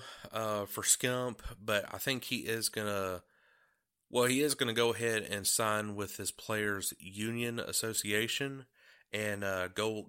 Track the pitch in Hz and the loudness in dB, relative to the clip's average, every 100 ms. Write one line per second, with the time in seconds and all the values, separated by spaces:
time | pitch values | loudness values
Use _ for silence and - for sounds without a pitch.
0 | - - - 110 110 104 101 - - - | -6 -14 -6 -2 0 0 -2 0 2 4
1 | 127 127 127 110 - 104 107 101 - 98 | 4 2 0 -4 -8 -6 2 2 2 -2
2 | 135 131 - 120 104 113 107 110 104 101 | 0 0 0 -4 0 0 0 0 0 0
3 | 95 90 - _ _ _ _ _ _ _ | 0 -4 -8 _ _ _ _ _ _ _
4 | _ 123 123 131 151 135 123 113 117 110 | _ 2 4 4 4 2 2 4 2 2
5 | 117 110 - 101 95 - 110 107 107 101 | 2 0 0 -2 2 2 4 2 0 -4
6 | 95 - 95 - - 107 104 101 92 - | -6 -6 -6 -6 -2 0 0 0 -4 -6
7 | 92 98 110 117 120 117 - - 113 104 | -10 -6 -4 -2 -2 -2 -2 -2 0 0
8 | 104 104 113 - 139 135 131 _ - - | 0 2 2 0 -2 -6 -14 _ -20 -20
9 | _ 104 107 101 101 95 90 92 110 107 | _ -4 -2 0 0 0 -2 0 0 -2